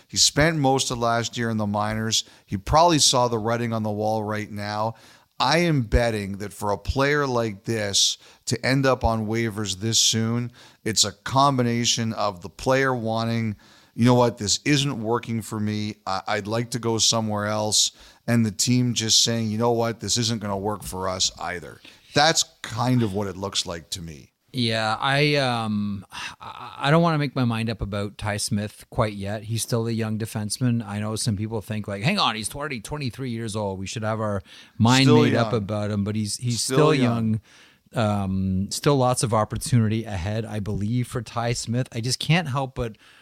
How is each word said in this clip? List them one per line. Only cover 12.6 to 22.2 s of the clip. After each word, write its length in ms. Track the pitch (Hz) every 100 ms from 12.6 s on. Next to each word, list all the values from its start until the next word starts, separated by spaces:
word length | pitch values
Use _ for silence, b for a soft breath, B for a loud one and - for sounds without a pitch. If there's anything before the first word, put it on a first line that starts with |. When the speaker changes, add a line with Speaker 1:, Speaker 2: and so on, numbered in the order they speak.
| 131 131 135
Speaker 1:
wanting, 600 | 127 113 113 113 117 113 104 b b b
"You 120 | - 120
know 80 |
what, 240 | 123 120 -
this 220 | 101 -
isn't 380 | 139 143 139 117
working 400 | 110 117 117 113
for 180 | 104 110
me. 360 | 104 107 107 107 -
I, 160 | 95 -
I'd 200 | 107 98
like 240 | 113 120
to 80 | 120
go 180 | 113 113
somewhere 500 | - 117 110 104 104
else." 460 | 107 107 - - B B B -
And 200 | 117 110
the 40 |
team 440 | 92 - 123 123
just 280 | 107 110 -
saying, 280 | - 117 113
"You 80 | 107
know 140 | 120
what, 280 | 117 117 113
this 160 | 101 117
isn't 240 | 113 117
gonna 160 | 104 98
work 260 | 101 104
for 240 | - 92 92
us 240 | 92 - -
either." 440 | 82 90 69 - - B B
That's 280 | 143